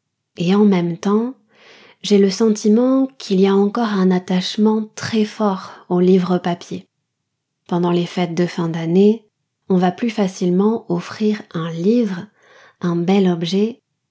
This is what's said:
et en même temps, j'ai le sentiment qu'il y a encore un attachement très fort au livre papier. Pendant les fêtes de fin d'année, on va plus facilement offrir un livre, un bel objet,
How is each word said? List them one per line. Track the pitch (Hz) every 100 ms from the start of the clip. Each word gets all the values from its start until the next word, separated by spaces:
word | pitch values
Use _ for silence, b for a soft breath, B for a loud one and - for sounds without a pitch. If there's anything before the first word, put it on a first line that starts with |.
| _ _ _ -
et | 175
en | 202
même | 208 180 170 170
temps, | 196 208 240 - _ b b b b b
j'ai | - 202
le | 196
sentiment | 190 226 214 214 220 254 269 262 -
qu'il | - 185
y | 196
a |
encore | 196 202 240 220
un | 196 185
attachement | 180 185 185 185 - 214 220 214
très | - - 220
fort | 214 - 214 190 - - -
au | 180
livre | 180 190 180 180
papier. | 175 175 - 180 - _ _ _ _ _ _ _ -
Pendant | 175 175
les | 175
fêtes | 170 185 170
de | 165
fin | 175 - 165
d'année, | 165 165 180 208 226 _ _ _ _ -
on | 185
va | 180
plus | 180 240
facilement | 214 185 - 185 180 214 226 -
offrir | 175 - - 214 214 -
un | 165 165
livre, | 165 185 240 214 175 - b b b b b
un | 175 170
bel | 170 202 185
objet, | 170 170 190 220 247 _ _ _